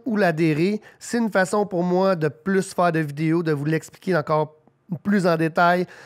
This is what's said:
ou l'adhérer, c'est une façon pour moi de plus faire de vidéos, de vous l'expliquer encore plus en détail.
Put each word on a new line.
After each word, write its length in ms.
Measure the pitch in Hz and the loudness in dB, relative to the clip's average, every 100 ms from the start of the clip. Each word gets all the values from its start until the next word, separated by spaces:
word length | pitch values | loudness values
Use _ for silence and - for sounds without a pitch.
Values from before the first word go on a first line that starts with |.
| - | -4
ou 120 | 208 | 0
l'adhérer, 640 | 180 156 165 147 180 214 - - | 0 2 0 0 0 -2 -8 -20
c'est 220 | - 240 | -6 -2
une 100 | 226 | 0
façon 380 | 196 185 214 208 | 0 0 0 -2
pour 160 | 175 | -2
moi 320 | 180 180 190 180 | 0 2 2 0
de 120 | 151 | -2
plus 460 | - - 196 185 | -4 -2 -2 -2
faire 180 | - 175 | 0 0
de 80 | 160 | 0
vidéos, 440 | 151 143 160 165 | -4 -4 0 0
de 80 | 160 | 0
vous 140 | 147 147 | -2 -2
l'expliquer 500 | 160 - - - 170 | -4 -4 -10 -2 -2
encore 400 | 147 156 151 - _ _ - 165 | 0 0 -2 -8 _ _ -12 -8
plus 240 | 202 202 180 | -2 0 2
en 100 | 165 | 2
détail. 480 | 160 170 175 180 180 - | 0 2 2 2 -2 -10